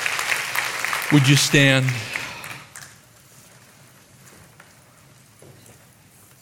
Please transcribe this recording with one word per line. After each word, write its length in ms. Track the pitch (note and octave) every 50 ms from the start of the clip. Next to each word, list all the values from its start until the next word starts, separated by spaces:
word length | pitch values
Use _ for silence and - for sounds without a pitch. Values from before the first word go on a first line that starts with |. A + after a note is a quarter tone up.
| - - - - - - - - - - - - - - - - - - - - - -
Would 160 | D#3 D3 B2+
you 80 | C3+ D3
stand? 500 | C#3 - - - C#3+ C#3 C3+ C3+ C3+ C3 C3 B2 A2+ G#2+ - - - - - - - - - - - - - - - - - - - _ _ _ _ _ _ _ - - - - - - - _ - - - _ _ _ _ - - - - - - - - _ - - - _ _ _ _ _ _ _ _ _ - _ _ _ _ - - - - - - - _ _ _ _ _ _ _ _ _ _ _ _ _